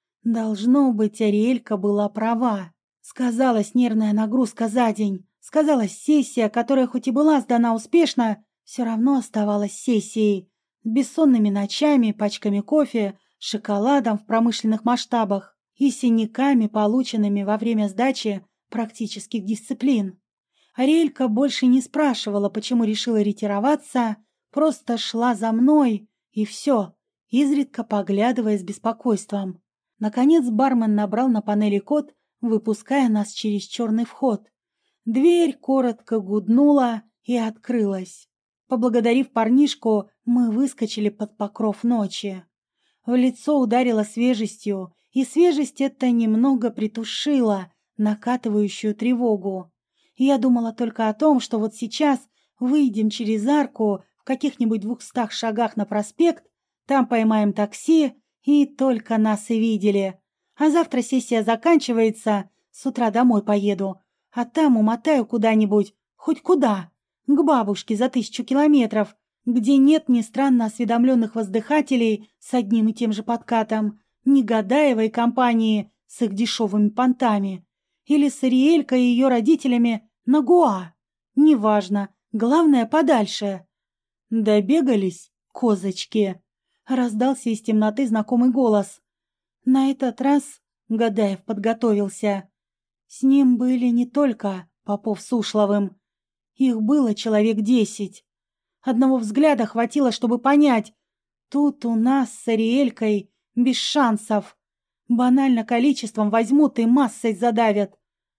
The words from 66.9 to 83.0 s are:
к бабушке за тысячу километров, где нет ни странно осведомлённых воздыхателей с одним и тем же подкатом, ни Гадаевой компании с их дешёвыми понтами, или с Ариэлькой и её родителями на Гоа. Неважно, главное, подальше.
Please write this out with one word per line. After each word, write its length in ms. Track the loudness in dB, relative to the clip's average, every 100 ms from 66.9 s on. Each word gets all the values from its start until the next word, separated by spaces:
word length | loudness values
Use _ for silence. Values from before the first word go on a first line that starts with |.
| _ _ _ 0
к 160 | 2
бабушке 540 | 4 2 0 -4 -4 -2
за 120 | -2
тысячу 360 | -2 -6 -6
километров, 720 | -2 2 4 4 2 -2 -4 _ _ _ -4
где 300 | -2 2 4
нет 320 | 6 4 2
ни 120 | 0
странно 460 | 0 -2 2 2 0
осведомлённых 680 | -4 -2 2 2 2 0
воздыхателей 960 | -4 -4 -4 0 -2 0 0 0 -2 -6 _
с 160 | -6
одним 340 | -4 0 0 0
и 60 |
тем 180 | 0 -4
же 100 | -4
подкатом, 800 | -4 -6 -2 -2 -2 -2 -4 -6 _ _
ни 180 | 2 2
Гадаевой 680 | 2 0 0 2 2 2 0
компании 800 | 0 -2 0 0 2 0 0 -4 _ _
с 160 | -4
их 120 | -4
дешёвыми 560 | -2 -4 -2 -2 0 0
понтами, 760 | 2 0 2 0 0 -4 -8 _ _ _ _ -2
или 220 | 2 2
с 140 | 0
Ариэлькой 600 | 0 2 4 2 2 0
и 80 | 2
её 180 | 2 2
родителями 800 | 2 2 0 2 0 0 -2 -8 _
на 160 | 0 2
Гоа. 540 | 4 4 4 0 -8 _ _ _ _
Неважно, 760 | 2 4 4 4 2 0 -4 -4 _ _
главное, 540 | -4 2 4 4 4 2
подальше. 800 | 0